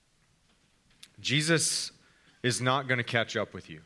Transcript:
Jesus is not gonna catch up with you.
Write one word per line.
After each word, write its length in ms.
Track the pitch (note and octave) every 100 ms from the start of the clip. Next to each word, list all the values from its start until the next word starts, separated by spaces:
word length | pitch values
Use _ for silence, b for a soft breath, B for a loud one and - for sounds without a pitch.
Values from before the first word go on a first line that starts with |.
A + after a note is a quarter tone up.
| _ _ _ _ _ _ _ _ _ _ - -
Jesus 720 | G#2 C#3+ D#3 D#3+ - - - - b b b b
is 180 | B2 A#2
not 260 | B2+ C#3 C3+
gonna 160 | B2
catch 320 | - A#2 G#2+
up 200 | A2 F#2+
with 160 | F#2 -
you. 120 | D#2